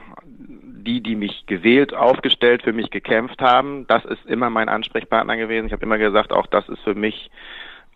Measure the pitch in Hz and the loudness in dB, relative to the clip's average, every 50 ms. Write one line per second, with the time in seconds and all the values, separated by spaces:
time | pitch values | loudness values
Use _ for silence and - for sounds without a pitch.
0 | - - - - - - - - - - 123 - - - - 101 101 113 120 123 | -8 -16 -20 -20 -20 -20 -20 -20 -20 -20 -20 -20 -20 -20 -20 -10 -6 -4 -4 -4
1 | 110 113 113 107 101 98 - - - - 101 87 82 113 123 139 143 - - - | -2 -4 -4 -4 -4 -6 -6 -10 -8 -6 -4 0 4 6 6 6 4 2 2 2
2 | 120 123 131 - - 123 - - 123 120 120 120 - 117 110 113 107 - - 98 | 4 4 4 4 2 0 0 4 4 4 4 4 2 -2 -2 -2 -4 -6 -8 -8
3 | - - 117 110 117 - - - 135 127 123 127 135 143 143 139 123 - 113 113 | -2 0 0 0 0 -2 -4 0 4 4 4 4 2 0 -4 -6 0 2 2 2
4 | - - 110 - - - 117 117 123 117 113 110 110 110 107 110 117 - - 113 | 2 -2 -8 -10 -8 -6 -4 -2 -2 0 0 0 0 0 -2 -2 -4 -4 -6 -6
5 | - - 120 113 - 110 117 113 113 110 113 113 110 110 107 - - 110 110 107 | -4 0 0 0 0 0 -2 -4 -4 -4 -4 -4 -4 -4 -6 -6 -2 -2 0 0
6 | 107 104 98 107 107 - - 95 - - - 101 - - - - - 107 98 104 | 2 2 2 2 0 2 0 0 0 0 0 -2 -2 -4 -8 -6 -4 -4 -2 -2
7 | 107 110 - - - - - - - - - - - - - - - _ _ | -2 -4 -4 -8 -12 -18 -20 -20 -20 -18 -18 -18 -18 -20 -20 -20 -20 _ _